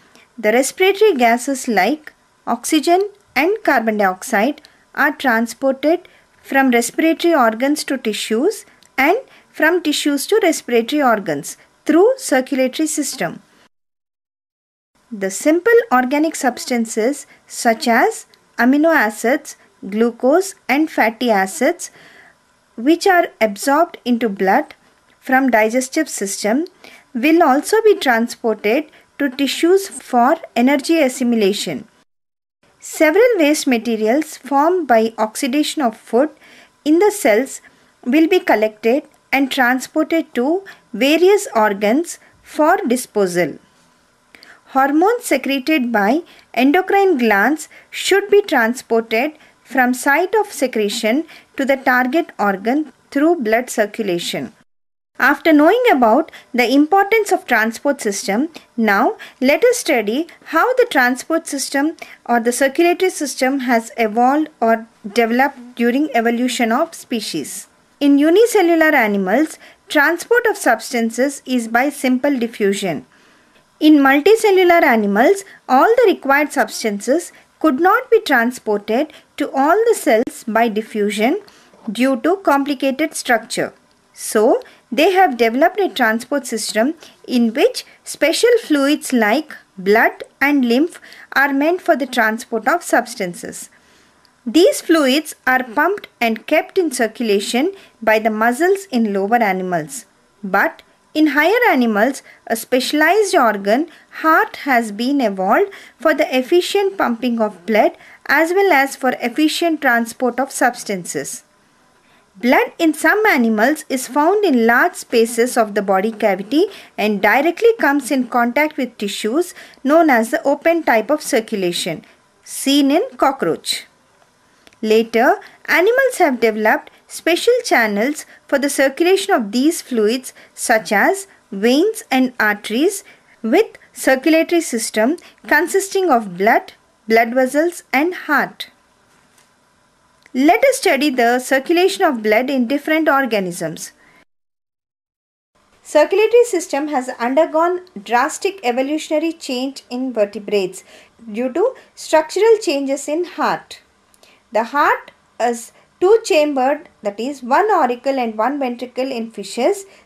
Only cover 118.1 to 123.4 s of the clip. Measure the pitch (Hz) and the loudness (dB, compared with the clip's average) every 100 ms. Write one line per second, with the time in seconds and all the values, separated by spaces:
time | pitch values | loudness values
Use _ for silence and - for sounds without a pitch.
118.1 | 277 247 240 240 240 302 302 247 - 202 | -2 -2 0 0 0 -2 -2 -8 -6 -8
119.1 | - 214 269 349 - - - 254 311 320 | -6 -4 -2 -4 -8 -20 -8 0 2 4
120.1 | 240 226 - 285 294 330 339 311 233 214 | 2 2 -2 -2 0 0 0 2 0 0
121.1 | - - 262 220 208 180 175 - 180 - | -4 -2 -4 -2 -4 -4 -4 -6 -8 -12
122.1 | _ _ _ - - - 285 277 302 508 | _ _ _ -18 -8 0 2 2 2 -2
123.1 | - 294 269 | 0 0 0